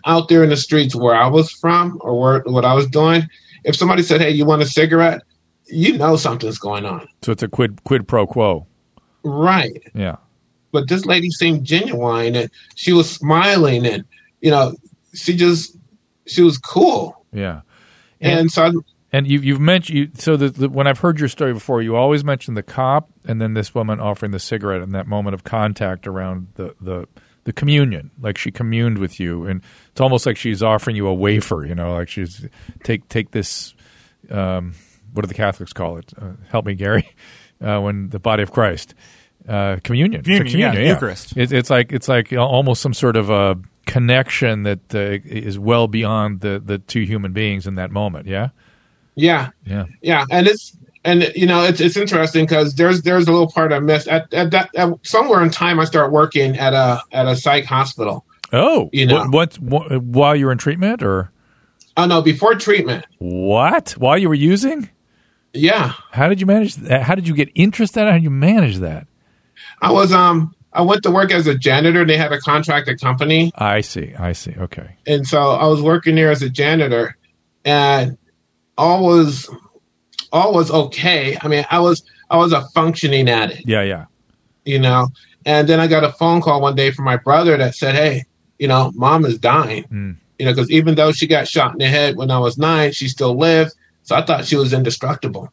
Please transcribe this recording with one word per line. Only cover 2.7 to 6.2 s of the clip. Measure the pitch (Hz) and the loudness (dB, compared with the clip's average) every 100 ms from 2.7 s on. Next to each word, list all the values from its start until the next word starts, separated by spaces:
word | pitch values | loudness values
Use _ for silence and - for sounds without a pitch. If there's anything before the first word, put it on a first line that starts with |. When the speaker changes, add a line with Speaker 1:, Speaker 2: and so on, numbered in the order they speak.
Speaker 1:
was | 135 135 | 2 2
doing, | 151 160 165 160 _ _ - | 2 4 2 0 _ _ -10
if | - | -4
somebody | 156 180 180 | 0 2 2
said, | 170 156 | 2 2
"Hey, | 156 | 2
you | 147 | 2
want | 147 151 | 2 2
a | 139 | 2
cigarette?" | 160 160 165 165 - _ _ _ _ - | 2 2 4 2 0 _ _ _ _ -10
you | 160 175 139 | -2 0 2
know | 151 | 2
something's | 156 | 2